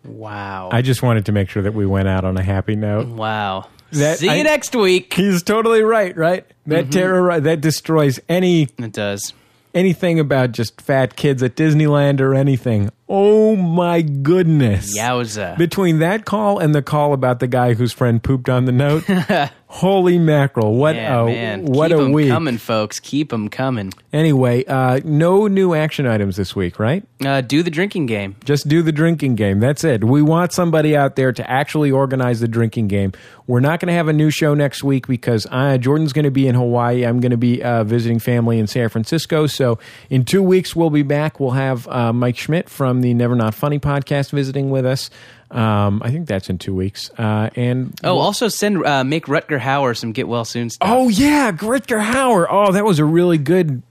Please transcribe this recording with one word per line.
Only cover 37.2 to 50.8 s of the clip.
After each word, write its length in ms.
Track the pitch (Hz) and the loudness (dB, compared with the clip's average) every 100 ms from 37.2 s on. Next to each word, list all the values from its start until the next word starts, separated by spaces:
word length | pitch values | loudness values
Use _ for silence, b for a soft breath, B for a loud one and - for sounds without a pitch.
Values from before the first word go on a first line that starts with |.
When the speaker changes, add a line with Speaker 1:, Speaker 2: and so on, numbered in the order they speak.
| 123 120 | 0 2
Speaker 2:
be, 240 | 120 123 | 0 0
uh, 220 | 123 117 | 0 -2
visiting 340 | 107 117 117 117 | 0 0 0 -2
family 380 | 127 120 117 113 | 0 0 0 0
in 60 | 107 | 0
San 200 | 131 117 | -2 -2
Francisco. 560 | 117 110 165 - 160 151 | -2 -2 -4 -2 0 0
So 320 | - 127 113 B B B | 0 0 -2 B B B
in 140 | 131 | -2
two 180 | 123 190 | 2 2
weeks, 340 | 185 185 175 165 | 4 2 0 -2
we'll 140 | 165 | 0
be 140 | 147 | 2
back. 360 | 139 143 156 - | 0 -2 -2 -2
We'll 120 | 135 | -2
have, 340 | 131 135 123 - | 0 -2 -4 -4
uh, 240 | 131 117 | -2 0
Mike 240 | 117 123 120 | 0 -2 -2
Schmidt 320 | - 165 - | -2 -4 -4
from 240 | - 131 127 | -4 -2 0
the 100 | 123 | 0
Never 220 | 120 120 123 | 2 0 0
Not 180 | 110 | 0
Funny 260 | 107 147 147 | -2 -4 -2
podcast 520 | 147 143 - 143 135 | -2 -4 -2 -4 -2
visiting 380 | 143 135 139 135 | -4 -4 -4 -2
with 160 | 135 127 | -2 0
us. 240 | 131 - B B B B | -2 -6 B B B B
Um, 500 | 127 110 104 101 104 | -2 0 2 0 -2
I 60 | 107 | -4
think 180 | 151 165 | -6 -4
that's 220 | 95 - | -6 -4
in 80 | 90 | -8
two 160 | - | -4
weeks. 380 | 95 92 - - - | -4 -4 -8 -16 -6
Uh, 320 | 110 107 110 - | -2 -2 -2 -2
and 380 | 123 127 131 - | -2 -2 -6 -6
Speaker 1:
Oh, 100 | - 180 | -2 0
Speaker 2:
we'll 80 | |
Speaker 1:
also 240 | 180 208 220 | 0 0 -4
send, 360 | - 208 190 147 | -2 -2 0 0
uh, 180 | 139 | 0
make 220 | 131 160 131 | 0 -4 -2
Rutger 340 | 151 - 143 | -4 -2 -4
Hauer 360 | 127 139 131 113 | -2 0 0 -2
some 160 | 117 | -6
get 140 | 110 98 | -6 -4
well 180 | 117 113 | -4 -4
soon 240 | 120 117 | -6 -6
stuff. 180 | - | -2